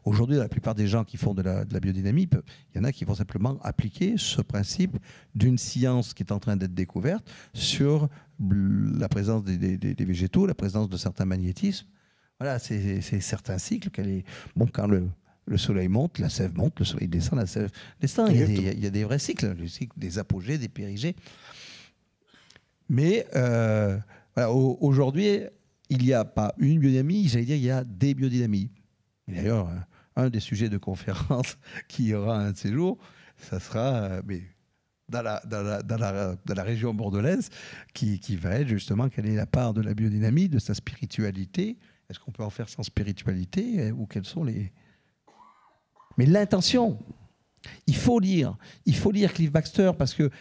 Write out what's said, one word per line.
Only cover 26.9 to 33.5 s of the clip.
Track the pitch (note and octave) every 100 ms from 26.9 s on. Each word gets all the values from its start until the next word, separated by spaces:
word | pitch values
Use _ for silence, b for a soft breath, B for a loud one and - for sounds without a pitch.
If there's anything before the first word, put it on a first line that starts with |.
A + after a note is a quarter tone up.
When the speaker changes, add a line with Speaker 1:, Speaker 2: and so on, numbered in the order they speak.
| C3 C#3+ G#3 F3
Speaker 1:
j'allais | A#2 A#2+
dire, | D3
il |
y | B2
a | C3
des | B2 F#2 C#3+
biodynamiques. | C3+ C3 B2 A#2 G2+ G2 - _ _ _ _ -
Et |
d'ailleurs, | F2+ G2+ A2+ E2+ F2+ F2+ b b -
un, |
un | B2+
des | A2+
sujets | - G2+ A2+
de | G2+
conférence | - F#2 - F#2+ - B2+ - - B
<laughs> | B B
qui | - A2+
y |
aura | G#2+ G#2 G#2+
un | G#2
de | F#2
ces | -
jours, | B2+ F3+ - B B B B
ça | -